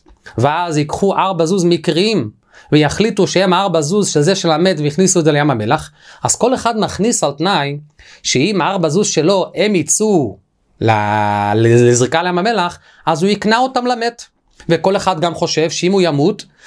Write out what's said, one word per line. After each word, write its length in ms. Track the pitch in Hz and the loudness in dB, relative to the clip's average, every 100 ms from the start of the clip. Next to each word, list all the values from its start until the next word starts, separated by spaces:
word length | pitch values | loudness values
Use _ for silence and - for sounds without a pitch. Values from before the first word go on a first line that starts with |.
| _ - - - | _ -20 -12 -2
ואז 400 | 131 156 175 151 | 0 0 -2 -2
ייקחו 360 | 151 - 196 | -2 -2 -2
ארבע 320 | 147 185 180 160 | 0 -2 0 0
זוז 180 | 196 | 0
מקריים, 680 | 170 170 165 156 208 208 107 - _ - - | 0 0 0 0 0 -2 -4 -10 _ -20 0
ויחליטו 540 | 151 147 - 220 - 180 | 2 2 0 -2 0 0
שהם 260 | 175 190 | 2 2
הארבע 280 | 180 196 165 | 2 2 0
זוז 280 | 147 208 190 | 0 0 0
שזה 260 | 156 147 | 0 0
של 160 | 190 170 | 0 0
המת 300 | 156 185 156 | 2 2 0
והכניסו 400 | 147 147 185 180 | -2 0 2 2
את 40 | |
זה 80 | 156 | 2
לים 180 | 147 147 | 2 0
המלח, 400 | 120 107 156 - _ - - | 0 -2 -2 -4 _ -20 -8
אז 140 | - - | -2 0
כל 180 | 247 | 0
אחד 240 | 247 233 220 | 0 -2 -2
מכניס 460 | 175 - 214 240 | -4 -2 -2 0
על 80 | 151 | -2
תנאי 460 | 143 175 185 143 143 151 _ - - | -2 -2 0 -2 -6 -12 _ -20 -12
שאם 380 | - 123 170 202 | -4 0 0 0
הארבע 280 | 156 196 160 | 0 0 0
זוז 180 | 160 208 | 0 0
שלו 460 | - 156 196 165 | 0 2 0 -2
הם 200 | - 202 | -2 0
יצאו 600 | 196 151 - 214 185 117 - _ _ _ _ | 0 -2 -2 0 0 0 -6 _ _ _ _
ל-, 720 | 107 110 104 107 104 104 104 | 0 0 0 0 0 0 0
לזריקה 680 | 107 113 120 120 120 127 160 | 2 4 6 4 4 0 0
לים 160 | 180 180 | -2 -2
המלח, 400 | 208 220 175 - _ _ - | -2 -2 -4 -6 _ _ -4
אז 160 | 160 | -2
הוא 80 | 190 | 0
יקנה 280 | 202 202 226 | 0 0 0
אותם 280 | 262 254 247 | 0 -2 -4
למת. 380 | 240 226 226 - _ _ _ - | -2 -4 -6 -16 _ _ _ -2
וכל 280 | 165 185 196 | 0 2 0
אחד 240 | 190 170 | 0 -2
גם 140 | 170 | -2
חושב 360 | 165 165 - 156 | -2 -2 0 -2
שאם 220 | - 175 | -2 0
הוא 80 | 196 | 2
ימות, 440 | 170 143 160 208 - _ | 2 2 0 -2 -10 _